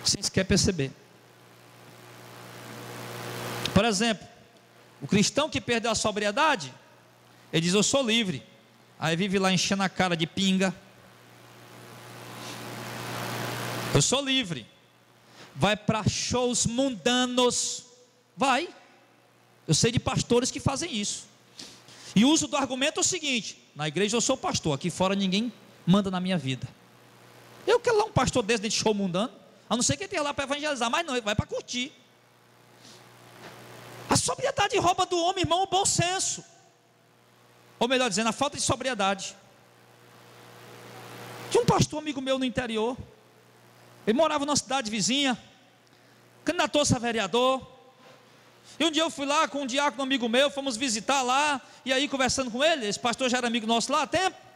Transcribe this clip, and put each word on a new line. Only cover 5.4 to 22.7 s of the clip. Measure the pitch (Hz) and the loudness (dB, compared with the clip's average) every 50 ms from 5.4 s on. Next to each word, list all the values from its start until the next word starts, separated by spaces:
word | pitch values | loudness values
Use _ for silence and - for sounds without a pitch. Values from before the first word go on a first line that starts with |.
| 294 311 | 0 0
que | 311 269 | -2 -4
perdeu | - - 240 233 208 233 | -2 0 -2 0 2 0
a | 220 | -2
sobriedade, | - - 226 202 208 208 208 208 247 302 320 285 214 147 131 123 - - - - - - _ - _ - - - - - - | 0 0 -2 -2 0 -2 0 2 4 4 4 4 2 -2 -8 -12 -16 -20 -20 -20 -20 -20 _ -20 _ -20 -20 -20 -20 -18 -2
ele | - 165 | -2 0
diz: | 165 175 180 | 2 4 4
"Eu | 208 202 | 4 4
sou | - - 277 277 | 4 4 2 2
livre." | 226 220 233 233 185 156 123 - - - - - _ _ _ - _ - - | 4 2 2 2 0 -4 -6 -8 -14 -20 -20 -20 _ _ _ -20 _ -12 -4
Aí | - 156 165 | -2 -2 0
vive | 165 196 208 185 202 | 0 0 0 0 2
lá | 190 190 | 2 2
enchendo | 190 180 - - 196 196 196 | 2 2 2 0 0 0 0
a | 180 | -2
cara | - - 185 185 175 | 4 4 4 4 4
de | 165 165 160 | 0 -2 -2
pinga. | - - 190 190 190 185 190 190 170 - - - - - - - - - - - - - - - - - - - - - - - - - - - - - - - - - - - - - - - - - - - - - - - - - - - - - - - - - - - - - - - - | -2 0 2 2 4 4 2 0 0 -4 -14 -20 -20 -20 -20 -20 -20 -20 -20 -20 -20 -20 -20 -20 -20 -20 -20 -20 -20 -20 -20 -20 -20 -20 -18 -18 -18 -16 -16 -16 -14 -14 -12 -12 -12 -12 -12 -12 -12 -10 -10 -10 -10 -10 -8 -8 -6 -6 -6 -6 -6 -6 -6 -6 -6 -6 -6 -6 -6 -4 -6 -2 0
"Eu | 139 | 0
sou | 143 - 247 269 285 | 0 2 0 -2 0
livre." | 269 269 262 254 180 165 131 104 - _ _ _ _ _ _ _ _ _ _ _ - - - - - - | 0 0 0 0 -2 -6 -8 -10 -14 _ _ _ _ _ _ _ _ _ _ _ -20 -20 -20 -20 -18 -6
Vai | 139 139 196 214 | 0 0 0 0
pra | 208 - - 220 214 190 - | 0 0 0 0 2 0 0
shows | - - - - - 247 254 247 247 - - | -2 -2 -4 -2 0 0 0 0 0 0 0
mundanos. | - 233 240 269 277 254 190 - 240 247 247 254 247 247 247 247 247 - - - - - - - - - - - _ _ _ _ _ _ | 0 0 0 0 0 0 -2 0 0 2 2 2 0 2 2 2 2 2 2 -2 -4 -6 -8 -12 -16 -20 -20 -20 _ _ _ _ _ _
Vai. | - 220 277 247 262 330 370 - - - - - - _ _ _ _ _ _ _ _ _ _ _ _ _ - | 0 2 2 4 2 0 -4 -10 -18 -20 -20 -20 -20 _ _ _ _ _ _ _ _ _ _ _ _ _ 0
Eu | 160 | 2
sei | - - 233 | 4 4 2
de | 233 247 | 2 0
pastores | - - 254 160 - - 233 240 247 247 | -2 0 0 0 2 4 4 4 4 2
que | - 285 | -4 -2
fazem | - - 269 262 302 359 302 | -2 -2 -2 -2 -6 -4 -4
isso. | 208 202 - - - - - - - _ - - - - - - - - - - - - - - | -4 -4 -4 -6 -8 -12 -16 -20 -20 _ -20 -20 -20 -20 -20 -20 -20 -20 -20 -20 -20 -20 -2 2
E | 185 220 | 4 6
uso | 269 311 311 302 269 | 6 6 4 2 0
do | 294 | 0
argumento | 294 269 233 | -2 -2 -2